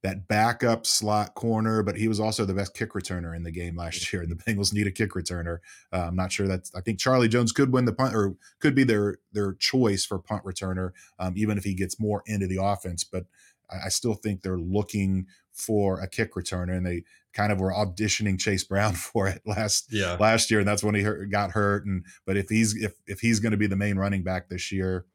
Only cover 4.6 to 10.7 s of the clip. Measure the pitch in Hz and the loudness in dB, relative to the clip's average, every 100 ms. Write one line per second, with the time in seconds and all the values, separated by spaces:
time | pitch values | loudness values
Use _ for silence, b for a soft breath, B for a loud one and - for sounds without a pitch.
4.6 | 98 104 104 92 107 95 82 90 85 82 | 0 0 -2 0 -2 -2 -6 -6 -6 -8
5.6 | B B B 92 85 90 92 - 98 92 | B B B -4 -2 0 -2 0 0 0
6.6 | - 92 92 104 131 127 117 120 117 - | -4 -8 -4 0 4 4 6 4 2 4
7.6 | 135 127 120 - 131 110 98 95 b b | 4 4 2 2 0 2 0 -2 b b
8.6 | 151 135 127 107 101 - _ 104 101 90 | 2 4 4 4 2 -2 _ -4 -4 -2
9.6 | - 131 117 98 - 95 - 107 - 90 | 0 2 2 2 -2 -6 -4 -6 -6 -6
10.6 | 95 | -4